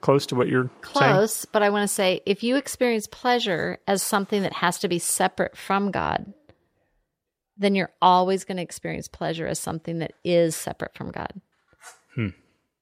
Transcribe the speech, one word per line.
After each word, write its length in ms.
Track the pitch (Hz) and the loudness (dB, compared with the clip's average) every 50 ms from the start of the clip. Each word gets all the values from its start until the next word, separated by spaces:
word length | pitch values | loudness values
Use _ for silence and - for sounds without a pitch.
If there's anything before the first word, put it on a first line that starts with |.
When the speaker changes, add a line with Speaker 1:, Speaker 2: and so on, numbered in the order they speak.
Speaker 1:
close 240 | - - 135 143 - | 4 4 4 4 4
to 100 | - - | 0 0
what 140 | 123 123 - | 0 0 2
you're 200 | 127 127 127 127 - - - | 2 0 0 -2 -6 -14 -20
saying? 300 | - - 285 277 262 - | -4 0 2 4 6 6
Speaker 2:
Close, 320 | 190 208 226 - - - | 4 4 2 0 -6 -8
but 180 | - - 220 208 | -2 0 2 2
I 60 | 202 | 2
wanna 180 | 202 208 202 202 | 2 2 0 -2
say, 320 | - - 202 185 185 - - | 0 0 2 2 2 0 0
if 180 | - 202 190 - | -4 -4 -2 0
you 140 | 233 247 277 | 0 0 0
experience 500 | 269 - - - 254 247 233 220 208 - | -2 -4 -4 -2 0 0 0 0 -4 -6
pleasure 680 | - - - 254 247 240 240 220 180 160 - 180 180 - _ - | -16 -4 0 0 2 2 2 0 -2 -2 -2 -4 -6 -8 _ 0
as 160 | 196 190 - | 0 0 0
something 380 | - - 202 196 - - 202 | 0 0 -2 0 0 -2 0
that 100 | 190 170 - | 0 -2 -4
has 260 | - - 175 175 - | 0 -2 -2 -2 0
to 100 | - 190 | -2 -2
be 100 | 185 170 | -2 -2
separate 560 | - - - - 190 190 - - 190 180 - | -2 -2 -2 0 0 -2 0 -2 -4 -4 -4
from 360 | - - - 196 196 202 202 | -12 -6 -2 -2 0 0 -2
God, 420 | 185 - 82 73 - - - - 202 _ _ _ - _ _ _ _ _ _ _ _ _ _ _ _ _ _ _ _ _ _ _ _ - | -2 -2 -2 -2 -2 -4 -4 -8 -18 _ _ _ -20 _ _ _ _ _ _ _ _ _ _ _ _ _ _ _ _ _ _ _ _ -2
then 160 | 196 202 202 | 0 2 2
you're 200 | 196 180 - _ _ | 2 0 -2 _ _
always 420 | - 180 180 180 185 185 190 190 185 | 6 8 8 8 6 4 2 0 -2
gonna 180 | _ 190 185 | _ -6 -6
experience 460 | 175 - - - _ 170 160 170 175 - | -6 -8 -10 -12 _ -8 -8 -8 -8 -12
pleasure 400 | - - 175 160 165 165 160 - | -12 -6 -6 -4 -4 -4 -4 -4
as 120 | - - | -4 -6
something 400 | - - 170 165 _ - 165 165 | -6 -6 -8 -8 _ -6 -6 -6
that 120 | 160 - - _ _ | -6 -8 -10 _ _
is 320 | 175 175 170 170 165 160 - | 2 4 4 4 4 2 -4
separate 360 | - - - _ - - _ | -8 -10 -8 _ -10 -12 _
from 160 | - - - | -12 -12 -12
God. 200 | - - - - - 196 _ _ _ _ _ _ _ _ - - - _ _ _ _ | -10 -10 -10 -10 -12 -14 _ _ _ _ _ _ _ _ -20 -20 -20 _ _ _ _
Speaker 1:
Hmm. 140 | - 113 101 90 _ _ _ _ _ _ _ _ _ | -6 -6 -6 -6 _ _ _ _ _ _ _ _ _